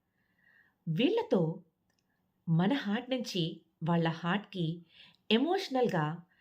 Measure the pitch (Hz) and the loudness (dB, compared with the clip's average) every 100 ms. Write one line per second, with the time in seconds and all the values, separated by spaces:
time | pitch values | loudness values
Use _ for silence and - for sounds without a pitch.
0 | _ _ _ _ _ _ _ _ - 160 | _ _ _ _ _ _ _ _ -6 0
1 | 269 453 - 208 160 165 - _ _ _ | 2 2 2 2 2 -2 -14 _ _ _
2 | _ _ _ _ - 165 190 277 202 214 | _ _ _ _ 0 2 4 0 -2 -4
3 | 247 254 220 190 160 175 _ _ 160 170 | -2 -4 -4 -4 -4 -6 _ _ 0 2
4 | 165 160 175 196 - 185 160 175 - - | 2 -2 -2 -2 -4 -6 -4 -4 -12 -20
5 | - _ _ 220 294 381 - 262 240 175 | -20 _ _ 2 2 0 0 0 2 2
6 | 151 170 - _ | -2 -4 -12 _